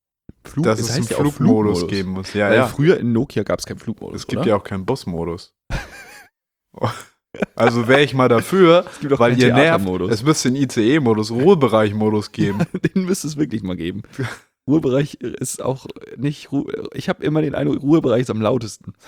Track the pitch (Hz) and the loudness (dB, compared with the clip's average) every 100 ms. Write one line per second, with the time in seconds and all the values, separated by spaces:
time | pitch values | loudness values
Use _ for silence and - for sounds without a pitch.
0 | _ _ - _ - - 147 110 - 127 | _ _ -20 _ -12 -2 0 0 -2 -4
1 | 120 127 147 143 - 110 104 87 87 98 | -4 -2 -2 0 2 4 2 0 -2 -4
2 | 92 92 95 104 104 113 127 - 151 180 | -4 -8 -6 -2 2 2 2 2 2 2
3 | 120 117 139 - 104 87 - - - - | 2 0 0 -4 -2 -4 -4 -12 -10 -10
4 | 50 - - 110 165 104 - 98 90 87 | -10 -12 -6 -2 0 0 -2 -8 -4 -4
5 | - 85 85 85 - _ _ - - - | -4 -6 -6 -8 -12 _ _ -8 -8 -18
6 | - - - _ _ _ _ - 113 - | -20 -20 -20 _ _ _ _ -6 -6 -6
7 | - _ _ - - - - 117 113 135 | -16 _ _ -8 -8 0 2 2 4 4
8 | 147 131 127 117 - 185 175 170 180 - | 4 4 4 4 2 4 6 6 4 -8
9 | 143 135 120 123 120 120 156 165 95 92 | -2 2 4 6 4 6 4 2 0 -2
10 | 90 110 135 156 131 131 135 - 110 156 | -2 0 0 0 0 0 -2 2 2 4
11 | 127 107 110 117 147 190 127 110 110 107 | 2 0 0 2 2 4 4 4 2 0
12 | 107 107 101 - 101 98 170 190 - 190 | 0 0 -4 -4 -2 -2 -4 -2 -2 -2
13 | 185 190 147 147 151 110 98 90 82 98 | -2 -4 -4 -6 -4 -4 -6 -6 -6 -8
14 | - - 120 - _ _ - 151 147 127 | -12 -10 -10 -10 _ _ -2 0 2 0
15 | 147 - 123 - - - - 131 - - | -2 -6 -12 -8 -10 -6 -6 -8 -12 -20
16 | - - 139 151 - 139 - - - - | -18 -8 -8 -8 -6 -6 -6 -8 -10 -10
17 | - - 147 156 156 - 147 - 139 160 | -6 -4 -2 -2 -2 -2 -4 -2 2 2
18 | 135 117 127 107 107 127 110 - - - | 4 0 0 -2 0 -2 -4 -14 -18 -20